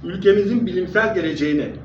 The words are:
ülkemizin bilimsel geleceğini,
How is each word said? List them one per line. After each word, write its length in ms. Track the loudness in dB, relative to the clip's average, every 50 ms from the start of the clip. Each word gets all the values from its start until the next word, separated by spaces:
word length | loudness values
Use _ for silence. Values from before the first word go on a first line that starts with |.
| -10
ülkemizin 600 | -8 -8 2 4 4 6 6 4 2 0 0 0
bilimsel 480 | 0 -2 -2 -4 0 0 0 0 0 0
geleceğini, 560 | -2 -2 -2 -2 -2 -2 0 0 0 -2 -4 -8 -12